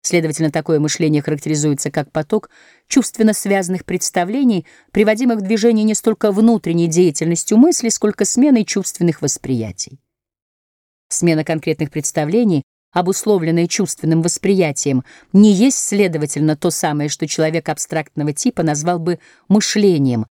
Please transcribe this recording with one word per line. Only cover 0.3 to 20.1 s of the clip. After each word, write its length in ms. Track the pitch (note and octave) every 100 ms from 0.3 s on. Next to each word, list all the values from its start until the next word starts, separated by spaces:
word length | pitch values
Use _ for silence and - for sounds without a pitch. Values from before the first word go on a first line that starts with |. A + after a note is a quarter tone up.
| D3+ D#3
такое 300 | D#3 D3+ D#3
мышление 420 | D3+ - D#3 D3+
характеризуется 680 | C#3+ D3+ D#3 D3+ D3+ C#3+ D#3
как 220 | D3+ C#3+
поток 380 | D#3 D#3 G#3+ - _ - _ _
чувственно 440 | C#4 - - A3
связанных 540 | G#3 G3+ G3 F3 F#3 -
представлений, 800 | F#3 - F#3+ F3 B3+ B3+ F#3+ - _ _
приводимых 460 | F#3+ G#3+ A3 B3+ A3+
в 40 |
движение 400 | F#3+ A3 A#3 A3
не 120 | G#3+
столько 360 | G#3+ - A3 G#3+
внутренней 580 | G3 A3 A3 E3+ E3+ E3+
деятельностью 680 | D#3+ F#3 D3 E3 E3+ - G#3+
мысли, 320 | D#4 - A#3
сколько 380 | - G#3+ - G3
сменой 400 | - D4 B3 F#3+
чувственных 560 | G3 F#3 - F3 D#3
восприятий. 760 | C#3+ - - B2 A2 F#2 - C3+ _ _ _ _ _ _ _ _ _ _ _
Смена 340 | - E3+ D#3
конкретных 480 | D#3 D#3+ D#3+ D#3 D3+
представлений, 760 | D3+ D3 - D3+ G#3+ A3+ D3+ - _ _
обусловленная 760 | F3 F3+ G3 G#3+ G3+ D#3+ E3+ F3
чувственным 540 | - F3+ - D#3 D#3+
восприятием, 840 | D#3+ - F#3+ F#3+ D#3+ C#3+ C#3+ C3 - - _
не 200 | F#3+ G#3+
есть, 260 | F#3+ C4 -
следовательно, 760 | - G3+ G3 D#3+ D3+ C#3+ D#3
то 160 | D3+ F3+
самое, 380 | - F3 D3 C#3+
что 180 | - D#3
человек 440 | - D#3 E3 D#3+
абстрактного 640 | D3+ - D#3+ D3+ - D3
типа 280 | D3 B3 G3+
назвал 360 | E3 D3 D#3 F3
бы 220 | E3 F3 _ _ _
мышлением 800 | G#3 - A3 G3+ E3 C3+